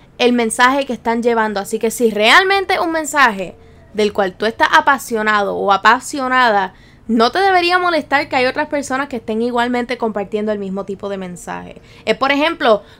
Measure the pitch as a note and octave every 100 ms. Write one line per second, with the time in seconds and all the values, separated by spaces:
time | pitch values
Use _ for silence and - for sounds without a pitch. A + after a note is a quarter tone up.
0 | - - A#3+ A#3+ A3+ A#3 B3 C#4 C#4 A3+
1 | A#3 A#3 A#3 A3+ A3 G3 G3 A3 A3+ -
2 | A3+ G#3 A3 D#4+ F#4+ G4 F#4+ F#4 E4+ D#4+
3 | D4+ D4+ B3+ G3 E3 - - - - G#3
4 | G#3+ - F#3+ - G#3+ A3+ D#4 D#4+ D4+ C4+
5 | - A3 G#3+ G#3 G3 F3+ G3 G3 G#3+ B3+
6 | - D4 C4 B3+ A#3+ G3+ F#3 - - -
7 | - A3 A#3+ F4 G4 F#4 F4 F4+ F4 D#4
8 | - C#4 D4+ C#4 B3 C#4 D4+ D4 C4+ B3+
9 | C#4 A#3 - A3 A#3+ A#3+ A#3+ B3 A#3+ B3
10 | A3+ G#3 G3 G#3+ G#3+ G#3 G3 G3 G3 G3
11 | G3+ G3 F#3 F3 - F3 F3+ - - -
12 | - A3 C#4 C#4 D#4+ D#4+ C4 G#3 -